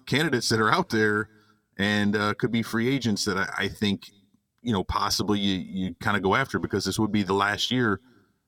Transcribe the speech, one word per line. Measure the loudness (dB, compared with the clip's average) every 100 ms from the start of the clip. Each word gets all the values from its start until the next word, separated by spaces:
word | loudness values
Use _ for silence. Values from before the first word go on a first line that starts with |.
| -2
candidates | 0 2 0 0
that | 2
are | 4
out | 4 2
there | 2 2 2 -2 _ _ _ _ -4
and, | 0 2 2 2
uh, | 0 0
could | 0
be | 0
free | -2 -2 0
agents | 0 0 0 0
that | -2
I, | -2 -2 -6
I |
think, | -2 0 -2 -6 _ _ _ _ _
you | -2
know, | -2 0
possibly | -2 0 -2 0 0
you, | 0 -2 -4 -4 -6
you | -4
kinda | -2 0
go | 2 2
after | 0 -4
because | -2 -4 -2
this | -2
would | 0
be | 0
the | 0 0
last | 0 0 -2
year, | 0 0 -2 -6 -20 _ _